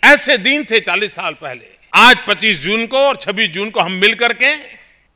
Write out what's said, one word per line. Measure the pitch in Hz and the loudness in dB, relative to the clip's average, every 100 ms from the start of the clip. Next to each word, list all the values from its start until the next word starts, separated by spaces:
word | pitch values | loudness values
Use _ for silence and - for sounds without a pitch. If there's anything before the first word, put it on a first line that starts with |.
ऐसे | 240 285 - 240 | 4 4 4 0
दिन | 214 294 | 0 -2
थे | 262 220 | 0 -2
चालीस | 185 180 208 | -2 -4 -4
साल | - 180 | -6 -10
पहले। | 151 147 123 110 _ - | -8 -14 -14 -20 _ 0
आज | 180 233 247 - | 4 6 4 0
पच्चीस | 202 214 175 | -2 -2 -2
जून | 156 220 226 | -2 -4 -2
को | 262 | 0
और | 277 262 | 0 0
छब्बीस | - 202 214 | -6 -4 -4
जून | 165 214 | -4 -6
को | 208 | -4
हम | 175 | -4
मिल | 185 202 | 0 0
करके | 226 240 226 262 302 - - _ _ _ | 2 -2 0 -2 -2 -8 -20 _ _ _